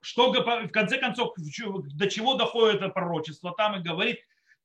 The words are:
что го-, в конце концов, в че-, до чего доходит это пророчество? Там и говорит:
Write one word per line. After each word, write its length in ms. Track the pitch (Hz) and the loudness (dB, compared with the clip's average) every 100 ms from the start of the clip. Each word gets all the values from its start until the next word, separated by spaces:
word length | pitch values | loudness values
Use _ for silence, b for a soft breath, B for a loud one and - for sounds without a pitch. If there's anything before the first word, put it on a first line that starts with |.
что 320 | - - 254 | -8 4 4
го-, 100 | 254 | 4
в 260 | 226 233 202 | 2 0 0
конце 280 | 220 202 262 | 0 0 0
концов, 340 | 254 240 226 - | -2 -2 -4 -4
в 140 | 151 | -10
че-, 320 | 170 220 190 143 | -8 -6 -6 -8
до 160 | 147 196 | -2 -2
чего 240 | 208 226 | 0 0
доходит 480 | 262 226 240 220 196 | 2 0 4 4 4
это 60 | 190 | 0
пророчество? 680 | 190 170 160 156 151 180 175 | -2 -2 -2 -4 -8 -10 0
Там 200 | 214 196 | 0 0
и 60 | |
говорит: 360 | 170 165 226 - - _ _ _ | -4 -2 -2 -2 -10 _ _ _